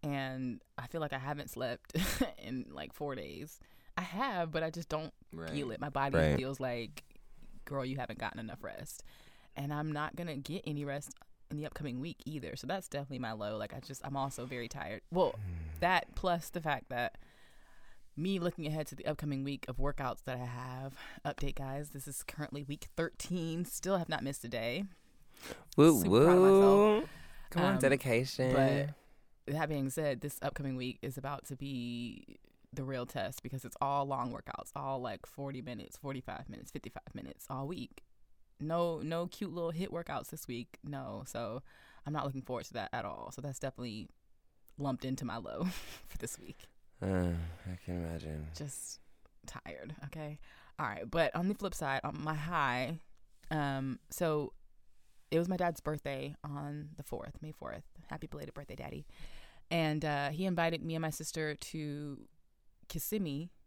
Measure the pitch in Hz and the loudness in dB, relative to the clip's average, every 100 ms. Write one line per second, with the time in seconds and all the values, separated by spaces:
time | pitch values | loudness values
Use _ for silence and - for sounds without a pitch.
0 | 147 139 135 131 127 113 - - 120 170 | -2 -2 -2 -2 -4 -4 -10 -12 -6 -4
1 | 151 135 131 147 - - 120 120 - 156 | -2 -2 -4 -4 -4 -4 -2 -2 -2 0
2 | 190 - 254 - - 127 - 104 76 - | 2 4 2 0 -6 -6 -6 -8 -10 -6
3 | 147 127 73 76 151 - - - - - | -6 -4 -6 -10 -12 -14 -20 -20 -10 -6
4 | 175 185 269 190 165 160 160 156 165 156 | -4 -2 -2 0 0 2 0 -2 -4 -2
5 | 156 - - 165 165 147 139 - 143 139 | -4 -12 -14 -8 -4 -2 -2 -4 -2 0
6 | 139 139 - 143 131 139 131 120 113 - | 4 6 8 6 2 -2 -2 -2 -4 -10
7 | - - - - - - - 139 131 135 | -16 -20 -18 -16 -14 -14 -6 -4 -2 -2
8 | 123 113 110 - 113 - - 50 - - | -4 -4 -4 -4 -8 -8 -10 -10 -12 -12
9 | - - - - - - 143 147 156 147 | -14 -16 -20 -20 -14 -6 -4 -2 -2 -2
10 | 151 - 175 147 135 170 - 147 143 139 | -4 -4 -6 -6 -6 -6 -4 -4 -4 -6
11 | - - - - - 147 151 - 147 123 | -8 -14 -20 -20 -10 -8 -6 -6 -6 -4
12 | 151 - - 156 82 - 127 190 190 143 | -6 -8 -8 -6 -6 -8 -4 -4 -4 -6
13 | 139 131 117 110 104 107 104 151 - 135 | -6 -6 -4 -4 -4 -4 -4 -8 -10 -10
14 | 131 139 135 131 123 123 117 - 78 107 | -4 -2 -2 -4 -6 -6 -6 -6 -6 -8
15 | - 170 165 107 98 85 78 - 175 180 | -2 4 4 4 -6 -6 -6 2 6 6
16 | - - 185 170 - 180 156 139 - 123 | 4 -2 2 2 0 -4 0 0 0 0
17 | 120 - - - - - - - - - | 0 -2 -18 -20 -20 -20 -20 -18 -16 -16
18 | - - 175 196 170 - 151 156 151 139 | -12 -2 0 2 2 0 -2 -2 -4 -4
19 | - 151 151 135 139 143 - 123 143 143 | -4 -2 0 0 0 -4 -4 0 2 2
20 | 131 117 - 127 123 120 127 127 135 135 | 0 -2 -4 -4 -4 -6 -6 -6 -8 -10
21 | - - - 143 131 - 135 139 147 143 | -14 -6 -6 0 0 0 -2 -4 -6 -8
22 | 135 135 - - 151 143 139 147 - - | -8 -8 -8 -8 -6 -6 -6 -6 -6 -2
23 | 165 - - 180 165 165 175 - 180 196 | -2 -2 -4 -2 0 0 -2 -2 0 0
24 | 165 156 135 139 117 117 113 135 196 - | 2 -2 -2 -4 -4 -2 -2 -2 -4 -8
25 | - - - - - - - - 156 143 | -20 -20 -20 -16 -12 -12 -4 12 12 12
26 | 87 104 156 180 190 196 196 196 214 214 | 10 10 12 12 12 12 12 12 10 8
27 | 320 - - - - 170 180 190 147 139 | 2 -8 -14 -14 -4 2 4 6 8 6
28 | 135 117 131 - 131 131 135 139 143 - | 6 4 4 2 4 8 8 6 2 -4
29 | - - - - - 147 151 151 135 127 | -16 -20 -20 -16 -4 0 2 2 0 0
30 | 151 131 147 - 147 - 139 127 127 - | 0 0 -4 -4 -4 -2 -4 -2 -4 -4
31 | - 135 131 143 - 135 139 131 120 120 | -6 -6 -6 -6 -8 -8 -6 -4 -4 -6
32 | 120 - 50 - - _ - - 135 135 | -6 -10 -16 -20 -20 _ -12 -6 -4 -2
33 | 123 - 98 127 - 135 127 - 135 139 | -4 -2 -4 -4 -6 -8 -8 -2 2 2
34 | 139 135 123 - - - - 143 139 135 | 2 0 -2 -4 -8 -10 -8 -6 -4 -2
35 | 123 101 - - 139 139 123 117 - - | -4 -6 -12 -8 -6 -6 -8 -10 -10 -10
36 | 113 135 - - - - - 151 - - | -6 -6 -6 -8 -8 -12 -10 -10 -10 -12
37 | - - 67 - - 131 139 180 - - | -12 -12 -12 -14 -8 -6 -4 -6 -10 -14
38 | - - - - - _ 151 165 175 165 | -20 -20 -20 -20 -20 _ 0 2 2 0
39 | 151 165 175 - 196 165 165 160 190 170 | -2 -2 -2 -4 -6 -2 -2 0 -2 -4
40 | - 143 - 160 - 120 123 - - 139 | -4 -4 -4 -12 -6 -6 -6 -12 -8 -8
41 | 131 104 127 - 117 120 - - - - | -6 -8 -6 -6 -4 -6 -10 -20 -20 -12
42 | - 151 139 135 - 123 - 117 101 120 | -4 -2 -2 -4 -4 -6 -4 -4 -4 -4
43 | - - 55 - 143 135 135 - 120 107 | -4 -6 -10 -8 -8 -4 -6 -4 -8 -6
44 | - - _ - _ _ - - 139 127 | -10 -16 _ -20 _ _ -20 -4 0 0
45 | 135 131 127 117 - - 185 180 - - | -2 -2 -2 -4 -4 -2 -2 -2 -8 -12
46 | - - - - - - - - - - | -10 -6 -6 -8 -12 -14 -18 -20 -20 -4
47 | 95 92 87 85 82 80 - 90 - 87 | 2 4 4 2 -2 -6 -8 -8 -4 -4
48 | 82 82 78 76 78 82 147 - - - | -2 -4 -6 -6 -6 -8 -8 -8 -10 -12
49 | - - - - - - - 71 90 151 | -16 -20 -20 -18 -14 -12 -10 -12 -10 -10
50 | 135 160 151 151 - - - - 139 101 | -10 -6 -8 -8 -12 -18 -20 -2 -2 -2
51 | 202 175 156 - 180 202 196 - 147 135 | -2 4 4 4 0 0 -2 -2 0 0
52 | 143 147 151 156 151 170 139 123 127 160 | 0 -4 -2 -2 0 2 2 2 0 -4
53 | - - - - - 160 143 135 135 123 | -10 -20 -20 -16 -2 0 2 0 -2 -4
54 | - - 170 151 143 - - - - - | -8 0 2 2 0 -8 -20 -20 -20 -20
55 | - - - 160 175 180 175 160 - 151 | -20 -20 0 2 2 2 2 0 -2 -2
56 | 143 135 139 151 143 143 143 147 147 156 | -4 -4 -6 -8 -8 -6 -6 -6 -10 -12
57 | - - - - 156 156 - - - - | -8 -8 -8 -10 -12 -10 -8 -10 -12 -18
58 | - 156 - 147 151 - 147 143 - 143 | -12 -10 -8 -10 -10 -10 -12 -10 -8 -8
59 | 147 - - - - - - 170 156 151 | -12 -12 -12 -12 -14 -18 -2 2 2 2
60 | 156 147 143 151 190 175 165 165 165 160 | 0 0 0 0 0 2 2 2 -2 -2
61 | 160 156 156 - 156 147 - 160 151 147 | -2 -4 -6 -2 -2 -4 -6 -6 -4 -4
62 | 147 139 - - _ _ - _ - - | -6 -8 -14 -20 _ _ -20 _ -8 -6
63 | - 214 175 139 170 - | -2 0 0 -2 -6 -12